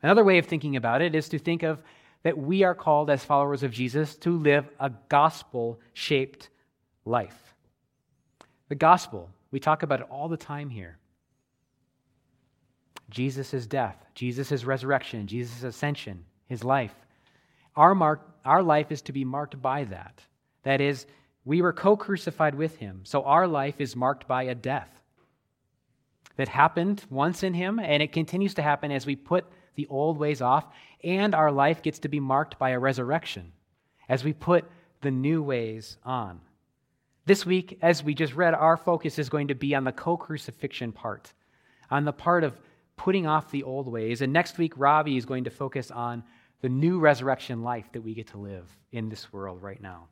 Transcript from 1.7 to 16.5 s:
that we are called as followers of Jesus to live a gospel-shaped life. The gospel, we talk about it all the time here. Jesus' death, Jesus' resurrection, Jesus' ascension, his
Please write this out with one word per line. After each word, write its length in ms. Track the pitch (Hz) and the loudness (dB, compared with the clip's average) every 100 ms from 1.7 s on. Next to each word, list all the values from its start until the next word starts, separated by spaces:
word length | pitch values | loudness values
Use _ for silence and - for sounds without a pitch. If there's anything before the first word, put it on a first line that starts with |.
| 156 - - _ _ | -4 -10 -20 _ _
that 120 | 170 156 | -2 -2
we 280 | 139 190 | 0 4
are 100 | 190 | 4
called 340 | 175 - 147 151 | 4 2 2 4
as 160 | 139 | 0
followers 380 | - 143 143 143 | 2 2 2 0
of 80 | 131 | -4
Jesus 460 | 117 127 131 151 - | -2 -2 -2 -4 -2
to 200 | 170 170 | -2 2
live 320 | 147 143 143 - | 4 4 2 -6
a 100 | 135 117 _ | -8 -8 _
gospel-shaped 1400 | 143 156 - - 127 117 113 _ - - 143 135 - - _ _ _ _ _ | 4 4 2 -10 -6 -6 -6 _ -12 -2 0 -2 -10 -20 _ _ _ _ _
life. 500 | - 120 98 - _ _ _ _ _ _ _ _ _ _ - _ _ | -4 -4 -4 -12 _ _ _ _ _ _ _ _ _ _ -20 _ _
The 60 | |
gospel, 560 | 143 160 175 - 104 87 - _ | 2 6 6 4 -12 -14 -20 _
we 100 | 135 | -4
talk 220 | 151 156 | 0 0
about 180 | 147 135 | 0 -4
it 100 | 127 | -4
all 180 | 131 160 | -8 -6
the 80 | 160 | -6
time 320 | - 147 147 | -8 -12 -10
here. 300 | 113 87 82 _ _ _ _ _ _ _ _ _ _ _ _ _ _ _ _ _ _ _ - - | -12 -14 -18 _ _ _ _ _ _ _ _ _ _ _ _ _ _ _ _ _ _ _ -20 -16
Jesus' 580 | 110 131 131 131 135 113 | -4 -4 -4 -6 -8 -4
death, 380 | 135 117 - _ | -2 -2 -6 _
Jesus' 500 | - 123 120 135 143 | -8 -6 -6 -4 -4
resurrection, 640 | 123 131 131 139 - 113 101 | -2 -4 0 0 -2 -10 -8
Jesus' 360 | 117 123 120 | -6 -8 -8
ascension, 640 | 127 110 147 143 - 90 85 _ | -12 -4 -4 -4 -8 -14 -18 _
his 160 | _ | _